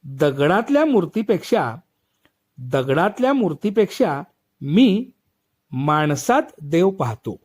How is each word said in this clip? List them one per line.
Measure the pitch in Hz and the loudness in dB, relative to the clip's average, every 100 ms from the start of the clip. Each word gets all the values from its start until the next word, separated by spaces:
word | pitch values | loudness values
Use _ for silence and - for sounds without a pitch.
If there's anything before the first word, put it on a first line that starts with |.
"दगडातल्या | 147 135 147 135 143 190 233 285 311 | -16 -2 0 2 2 2 2 2 4
मूर्तीपेक्षा, | 247 170 208 226 196 - 226 127 113 _ _ _ _ _ _ _ - | 2 0 -4 0 -2 0 0 0 -6 _ _ _ _ _ _ _ -18
दगडातल्या | 127 135 131 139 190 202 254 | -4 -4 0 0 0 0 0
मूर्तीपेक्षा | 277 196 147 208 208 202 - 214 143 165 _ _ _ | 0 -2 -2 -4 0 -2 0 -2 -2 -10 _ _ _
मी | 139 170 254 190 254 _ _ _ _ _ _ | 0 4 4 4 -4 _ _ _ _ _ _
माणसात | 131 143 151 151 143 - 254 311 - | -4 0 0 0 -2 0 0 0 -10
देव | 143 165 190 | -4 0 0
पाहतो." | 190 131 110 - 107 | 0 -6 -6 -10 -14